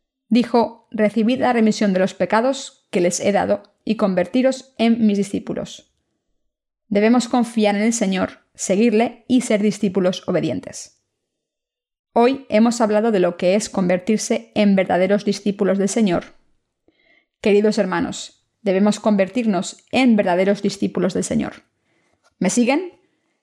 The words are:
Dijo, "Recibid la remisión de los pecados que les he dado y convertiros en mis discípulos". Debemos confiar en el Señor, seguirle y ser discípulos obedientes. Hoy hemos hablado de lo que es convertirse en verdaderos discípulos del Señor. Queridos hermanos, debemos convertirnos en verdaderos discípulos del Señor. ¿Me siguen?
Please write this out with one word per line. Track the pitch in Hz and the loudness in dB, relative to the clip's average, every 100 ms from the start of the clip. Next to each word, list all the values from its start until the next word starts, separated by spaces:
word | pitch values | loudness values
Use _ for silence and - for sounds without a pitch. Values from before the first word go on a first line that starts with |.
| _ _ _ | _ _ _
Dijo, | 226 240 247 226 - _ | 0 2 0 0 -4 _
"Recibid | 220 208 233 220 254 | -2 -2 0 0 0
la | 254 | 0
remisión | 233 220 214 208 | 2 2 2 0
de | 185 | 0
los | 185 | -2
pecados | - 185 214 240 269 - - _ | -2 -2 0 0 -4 -10 -20 _
que | 214 | -2
les | 180 - | -2 0
he | - | -2
dado | 196 180 202 - _ | 0 0 -4 -6 _
y | - 220 | -6 -2
convertiros | 202 185 180 254 262 262 - - | 0 0 -2 0 0 -2 -8 -2
en | 226 233 220 | 0 2 2
mis | 202 | 0
discípulos". | 196 196 - - - - _ _ _ _ _ _ _ _ _ _ _ | -2 -6 -6 -8 -10 -16 _ _ _ _ _ _ _ _ _ _ _
Debemos | 202 220 247 233 | 0 2 2 2
confiar | - 208 - 208 202 | -2 -2 0 0 0
en | |
el | 214 | 0
Señor, | 233 190 185 190 - _ | 0 -2 -2 -4 -6 _
seguirle | - - 190 233 214 240 - - | -12 -2 2 2 2 0 -4 -2
y | 254 | -2
ser | 240 214 | 0 0
discípulos | 214 202 202 190 180 190 - | 0 0 -2 0 0 -2 -4
obedientes. | 175 156 120 - - - _ _ _ _ _ _ _ _ _ _ _ _ | -2 -2 -6 -10 -16 -20 _ _ _ _ _ _ _ _ _ _ _ _
Hoy | 233 240 269 - | 0 2 0 -2
hemos | 214 233 233 | 2 2 2
hablado | 220 208 226 | 0 0 2
de | 208 | 2
lo | 175 175 | 0 0
que | 180 | 0
es | 196 208 | 0 -2
convertirse | - 180 180 185 214 - 226 - | -4 -2 -2 0 -2 -2 -4 -4
en | - 208 | 0 2
verdaderos | 196 185 175 185 202 | 2 2 0 2 0
discípulos | 208 202 214 202 190 196 | -2 -4 -4 -2 0 0
del | 196 | 0
Señor. | - 214 170 - _ _ _ _ _ _ _ _ _ _ _ | 0 0 0 -6 _ _ _ _ _ _ _ _ _ _ _
Queridos | 220 202 214 208 | 0 2 2 0
hermanos, | 190 175 170 - - - _ _ | -2 -2 -4 -8 -14 -20 _ _
debemos | 208 190 208 208 | -2 2 2 2
convertirnos | 226 208 185 254 226 180 185 - _ | 0 0 0 -2 -2 -2 -4 -12 _
en | - 262 214 | 0 4 4
verdaderos | 196 175 190 202 | 2 2 2 0
discípulos | 202 - 202 190 180 | -2 -4 -4 -2 -2
del | 185 | -2
Señor. | 180 - - - _ _ _ _ _ _ _ _ | -4 -4 -4 -10 _ _ _ _ _ _ _ _
¿Me | 185 | -2
siguen? | 240 240 285 359 - _ _ _ _ | 0 2 0 -4 -12 _ _ _ _